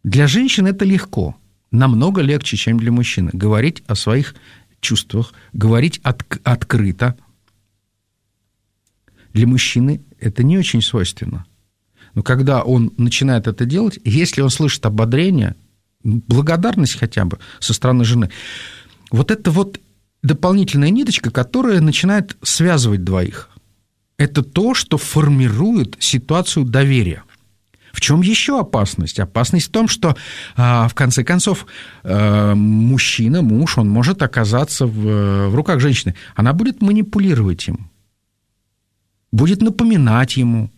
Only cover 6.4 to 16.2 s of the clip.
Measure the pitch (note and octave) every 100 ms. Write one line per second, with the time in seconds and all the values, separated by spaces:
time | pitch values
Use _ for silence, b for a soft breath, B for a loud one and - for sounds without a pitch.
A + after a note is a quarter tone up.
6.4 | - A#2+ - B2 G2 F2 B2 B2 _ _
7.4 | _ _ _ _ _ _ _ _ _ _
8.4 | _ _ _ _ _ _ _ b b G#2+
9.4 | A#2+ B2+ - B2 C3 D3+ - _ A2+ -
10.4 | C3 F#3+ F3+ A#2+ - A2+ F2+ - - -
11.4 | - _ _ _ _ b b A2 G#2 B2+
12.4 | C3+ C3 A#2+ B2+ A#2 - A#2+ - C3+ A#2+
13.4 | A2+ G2+ B2 E3 A3 - - B2+ E3+ -
14.4 | C3+ - D3+ - A2 G#2+ A2+ C3 F#3 E3+
15.4 | G2 F2 _ _ _ _ A2 A2